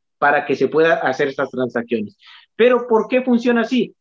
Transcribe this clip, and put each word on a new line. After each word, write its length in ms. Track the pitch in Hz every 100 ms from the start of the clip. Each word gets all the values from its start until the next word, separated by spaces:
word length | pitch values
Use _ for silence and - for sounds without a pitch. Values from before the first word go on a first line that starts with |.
| _ -
para 260 | 143 143
que 120 | - 131
se 120 | 131
pueda 280 | 143 165 165
hacer 320 | 143 127 143
estas 220 | 135 -
transacciones. 680 | 127 127 120 117 113 104 - - - _ -
Pero, 300 | 240 247 240
¿por 200 | 220 -
qué 140 | 254
funciona 400 | 254 240 240 240
así? 320 | - 247 - -